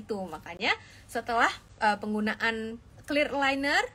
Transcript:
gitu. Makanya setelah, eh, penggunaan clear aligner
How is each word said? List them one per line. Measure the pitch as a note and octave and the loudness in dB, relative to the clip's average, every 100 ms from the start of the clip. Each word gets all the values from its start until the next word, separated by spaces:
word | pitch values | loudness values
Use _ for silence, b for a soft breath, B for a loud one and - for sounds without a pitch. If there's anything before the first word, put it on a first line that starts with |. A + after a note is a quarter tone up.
gitu. | A3 G3+ | -6 -6
Makanya | F3+ D#3 E3+ F3 C#4+ A4+ B B B | -6 -10 -12 -4 -2 -2 B B B
setelah, | A#3+ A#3 A#3 D#4+ - - - | -6 -2 2 2 2 -12 0
eh, | G#3+ G3+ | 2 2
penggunaan | G#3+ G#3+ G#3+ - A3+ A3 A3 A#3 - - - | 0 -2 -2 0 -2 -2 -6 -10 -16 -14 -2
clear | D4 C#4+ | 0 2
aligner | C#4 C4+ C#4 C#4+ F4 B4 | 2 2 2 2 2 0